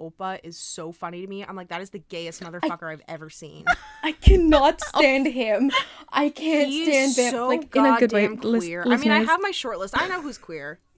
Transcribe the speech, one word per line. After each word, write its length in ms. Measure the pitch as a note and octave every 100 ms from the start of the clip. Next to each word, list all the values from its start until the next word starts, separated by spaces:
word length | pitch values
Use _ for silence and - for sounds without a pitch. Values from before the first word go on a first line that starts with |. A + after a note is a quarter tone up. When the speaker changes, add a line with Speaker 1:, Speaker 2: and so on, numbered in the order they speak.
Speaker 1:
Oppa 380 | D#3+ - F#3+ F#3+
is 120 | E3 E3
so 360 | - - E3
funny 280 | F3 E3+ F3
to 60 | F#3+
me. 180 | G3
I'm 120 | G3+ F#3+
like, 100 | F3+
"That 120 | F3
is 80 | F#3+
the 80 | F#3+
gayest 440 | - E3+ E3 E3
Speaker 2:
I 40 | E3+
Speaker 1:
motherfucker 420 | F3 E3+ E3+ E3
I've 120 | D#3 -
ever 200 | D#3+ D#3
seen." 360 | - D#3+ D#3 - -
Speaker 2:
<laughs> 200 | G#5+ G#5+
I 80 | D#4+
cannot 680 | - - F#4+ E4 D4 C#4+ -
Speaker 3:
<laughs> 140 | D5+
Speaker 2:
stand 320 | - C#4+ C4+ D4
him. 460 | B3 A3 G#3 C4+ C5+ - - -
I 180 | - D4
can't 400 | - D#4 D4 C#4+
Speaker 1:
He 140 | D4
is 300 | D#4+ C#4 C4+
Speaker 2:
stand 20 | B3
Bam, 160 | B3
Speaker 1:
so 160 | A#3+ B3
Speaker 2:
like, 260 | C4 C#4
in 100 | C4+
a 140 | C#4 A#3
good 140 | A#3+
way. 160 | G#3 G#3
Speaker 1:
goddamn 240 | A3 A3
Speaker 2:
Lis-, 120 | A3+
Speaker 1:
queer. 180 | E3+ F3
I 140 | A#3+ A#3+
mean, 140 | D4+
I 80 | D4+
Speaker 2:
listeners. 100 | A3+
Speaker 1:
have 120 | F4
my 80 | G4+
short 300 | - B3+ F#3
list. 200 | G3 B3+
I 60 | F#4
know 160 | F4+
who's 160 | C#4+ -
queer. 400 | - D#3+ C#3+ E3 _